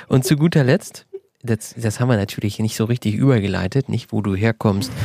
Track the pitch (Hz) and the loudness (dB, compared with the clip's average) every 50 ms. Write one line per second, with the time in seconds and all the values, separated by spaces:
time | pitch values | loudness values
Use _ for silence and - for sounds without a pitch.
0 | - - - 131 131 - 156 143 156 170 - 156 131 123 147 202 - - - - | -4 0 0 2 2 2 2 2 2 2 4 4 4 4 2 2 0 -6 -16 -20
1 | - _ - 392 - _ _ _ - 120 110 107 - - - 120 117 110 101 - | -20 _ -16 -18 -18 _ _ _ -4 -4 -4 -4 -4 -10 -12 -4 -4 -4 -2 0
2 | 123 127 123 101 98 - - - - 101 - - 110 113 - - 110 107 123 120 | 0 2 2 2 0 -2 -4 -4 -4 -4 -2 -2 -4 -4 -2 -2 -2 -2 -2 -2
3 | - 107 104 - 131 139 131 110 98 98 95 90 92 95 - 139 - - 107 113 | -2 -2 0 2 4 4 4 4 2 0 -2 -2 -2 0 -2 -2 -2 0 -4 -6
4 | - - - 107 101 104 95 95 110 113 110 - - 110 95 98 95 - - - | -4 -4 -6 -4 -2 -2 -2 0 0 0 0 2 0 0 0 0 -2 -4 -6 -6